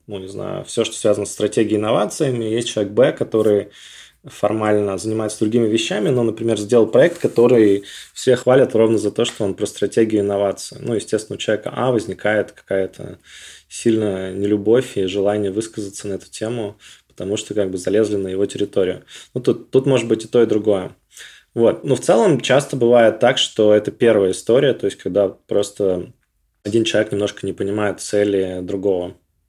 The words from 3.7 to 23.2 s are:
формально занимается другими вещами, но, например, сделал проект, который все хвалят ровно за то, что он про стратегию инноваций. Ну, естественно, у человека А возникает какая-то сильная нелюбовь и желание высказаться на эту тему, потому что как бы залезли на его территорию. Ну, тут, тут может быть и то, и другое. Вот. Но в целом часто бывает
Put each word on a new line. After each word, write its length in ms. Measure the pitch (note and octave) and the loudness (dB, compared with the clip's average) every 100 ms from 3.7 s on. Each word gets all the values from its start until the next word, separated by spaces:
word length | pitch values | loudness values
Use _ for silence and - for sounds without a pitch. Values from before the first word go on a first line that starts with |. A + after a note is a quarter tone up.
| - - - - _ | -10 -20 -20 -20 _
формально 760 | - - - A2 G#2+ G#2+ G2+ F#2+ | -20 -4 -2 0 0 0 0 -4
занимается 400 | A2 A2 A2 - | -4 -4 -4 -2
другими 280 | G#2+ A#2+ A2+ | 0 2 2
вещами, 400 | A2+ - G3+ F#3 | 0 -2 -2 0
но, 160 | B2 | 0
например, 340 | A2+ A2 A2+ G#2 | 0 -2 -2 -2
сделал 280 | G#2 A#2+ G#2+ | 2 2 4
проект, 300 | A#2+ E3+ - | 4 4 2
который 640 | - - B2 A#2+ G#2+ G2+ G2 - - | -2 4 6 6 6 4 -2 -18 -18
все 220 | - - | -4 0
хвалят 400 | B2 - C#3 B2+ | 2 4 4 4
ровно 240 | A2 A2 A2 | 2 2 2
за 140 | G2+ | -2
то, 120 | G#2 | -2
что 200 | A#2+ - | -4 -4
он 100 | G2+ | -6
про 120 | F#2+ G#2 | -4 -8
стратегию 560 | - G2+ - A2+ G#2+ | -4 -2 0 2 2
инноваций. 560 | G2+ G2+ G2+ F#2 - - | 0 0 -2 -4 -10 -12
Ну, 140 | A#2+ | -6
естественно, 420 | A2 - G#2+ - G2+ | -6 -4 -6 -6 -8
у 20 | |
человека 340 | - G#2+ - | -4 -4 -4
А 200 | - B2+ | -4 0
возникает 580 | A#2+ F#2+ F#2 G#2 G#2+ - | 0 -2 -4 -2 -2 -2
какая-то 680 | - - G2 F#2+ - - F#2 _ - - - _ | -8 -6 -4 -4 -8 -16 -16 _ -20 -20 -20 _
сильная 640 | - A#2 A2 G#2+ F#2+ F#2+ | -4 0 0 0 -4 -6
нелюбовь 640 | F#2+ G2+ G#2 G2+ B2 B2+ G#2 | -4 0 0 2 2 2 -4
и 100 | F#2 | -4
желание 460 | G2+ G2+ G#2+ G2+ | 0 0 0 -2
высказаться 560 | G2+ A2 - G2 - G#2 | -4 -6 -8 -10 -10 -10
на 60 | |
эту 140 | F#2+ - | -10 -12
тему, 480 | - A2 A#2+ G2+ G#2 - - _ | -10 -8 -6 -8 -12 -20 -20 _
потому 280 | - F#2+ G#2+ | -12 -6 -6
что 180 | - | -4
как 160 | G#2+ F#2+ | -4 -4
бы 80 | F#2 | -4
залезли 380 | F2 G#2 G#2 G#2 | -2 0 0 -2
на 100 | F#2+ | -4
его 160 | F#2+ G2+ | -4 -4
территорию. 580 | - G2+ - F#2 - - - - | -4 -4 0 -2 -2 -12 -20 -12
Ну, 60 | B2+ | -4
тут, 300 | B2+ - - | -2 -2 0
тут 160 | C3 C#3 | 0 4
может 220 | B2+ A#2 | 2 2
быть 160 | A2+ | -2
и 40 | - | 0
то, 140 | A#2+ | 2
и 40 | A2 | 2
другое. 500 | G#2+ G#2 G2 F#2 - _ - - - _ | 2 2 0 -2 -14 _ -20 -20 -20 _
Вот. 300 | A#2 A2+ - | 0 2 2
Но 100 | D3+ | 0
в 60 | B2+ | 0
целом 400 | - G#3+ G#3+ C3+ | 2 4 4 2
часто 360 | - C3 C#3 C3+ | 2 2 0 0
бывает 440 | A#2+ A#2+ A2+ A2 | 4 6 6 4